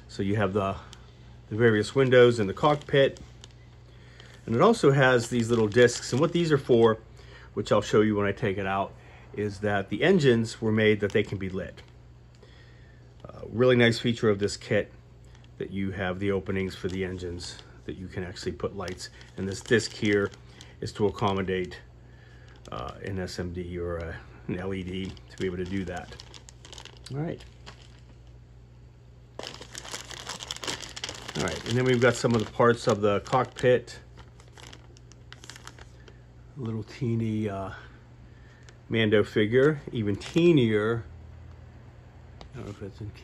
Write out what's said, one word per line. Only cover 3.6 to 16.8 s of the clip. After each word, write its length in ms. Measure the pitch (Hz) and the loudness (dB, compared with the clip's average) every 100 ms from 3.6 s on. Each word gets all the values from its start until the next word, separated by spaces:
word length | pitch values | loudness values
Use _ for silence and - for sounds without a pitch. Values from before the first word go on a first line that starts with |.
| - - - - - - - - - | -20 -20 -20 -20 -20 -20 -20 -16 -4
And 100 | 113 | 4
it 60 | |
also 300 | 190 233 151 | 4 6 4
has 380 | 139 131 127 117 | 6 6 4 2
these 200 | 123 113 | -2 2
little 200 | 117 107 | 2 4
discs. 420 | 117 120 - - | 6 6 4 -4
And 80 | 123 | 0
what 140 | 160 | 0
these 180 | 170 165 | 2 2
are 60 | 143 | 2
for, 400 | - 120 113 110 - - - - - | 4 6 6 4 -4 -20 -20 -20 -10
which 180 | - 104 | -8 0
I'll 100 | 107 | 0
show 200 | - 120 | 4 4
you 160 | 107 104 | 4 2
when 80 | 101 | 0
I 80 | |
take 240 | 101 107 95 | -2 -2 -2
it 100 | 95 | -2
out, 240 | 98 98 - - - - | -4 -4 -8 -20 -20 -14
is 260 | - 104 98 | -6 -6 -4
that 300 | 104 101 98 | -2 -2 -2
the 140 | 107 | 0
engines 580 | 147 190 139 117 113 - | 4 6 6 4 2 -2
were 100 | 110 | 0
made 280 | 110 110 107 | 4 4 4
that 140 | 101 | 2
they 100 | 110 | 0
can 140 | 104 98 | 0 -4
be 120 | 95 | -6
lit. 320 | 92 78 - - - - - - - - - - - - - - - | -8 -10 -14 -20 -20 -20 -20 -20 -20 -20 -20 -20 -20 -20 -20 -20 -20
Uh, 160 | - - - | -20 -16 -8
really 280 | 104 127 123 | 2 6 6
nice 220 | 117 117 | 6 4
feature 300 | 123 117 113 | 0 2 2
of 100 | 101 | 2
this 180 | 104 - | 0 -4
kit 340 | - 107 - - - - - - - - | -2 -2 -2 -8 -20 -20 -20 -20 -18 -12
that 120 | - | -8
you 200 | 95 95 | -4 -4
have 280 | 92 95 92 | -4 -4 -4
the 120 | 101 | -2
openings 440 | 98 90 95 92 | -2 -2 -4 -4
for 140 | - | -6